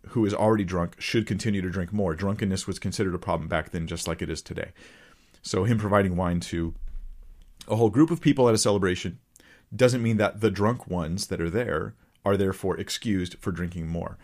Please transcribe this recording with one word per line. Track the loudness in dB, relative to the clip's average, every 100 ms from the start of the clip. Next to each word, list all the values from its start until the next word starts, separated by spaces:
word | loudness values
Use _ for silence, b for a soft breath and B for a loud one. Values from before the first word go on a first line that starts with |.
| -6
who | 0 2
is |
already | 2 4 4
drunk | 2 0 -2 -4
should | -2 0 0
continue | -2 0 0
to | -2
drink | -2 -2
more. | 0 0
Drunkenness | 0 -2 -2 -2 -2 -4
was | -6
considered | -4 -2 -2
a | -2
problem | -2 -4 0
back | -2 -2
then, | -6 -4
just | -6 -4
like | -4
it | -4
is | -6
today. | -8 -10 -10 -14 B B B B B B
So | -2 0
him | 2 2
providing | 4 4 4 2
wine | 0 0
to | -2 -4 -4 -4 -8 -8 -10 -14 -18 -20 -20 -14 -4
a | 2
whole | 4
group | 6 4
of | 4
people | 2 4 4
at |
a | 4
celebration | 4 4 2 0 -4 -10 _ _ b b b
doesn't | 4 4 4
mean | 2 4
that | 2 2
the | 0
drunk | 2 0 0 -4
ones | -4 -2 -4 -4
that | -4
are | -2
there | -2 0 -2 -4 -10 b b 0
are | 2
therefore | 2 0 -2 -2
excused | -4 -4 0 0 -2 -6
for | -6
drinking | -4 -4 -4 -6
more. | -4 -6 -10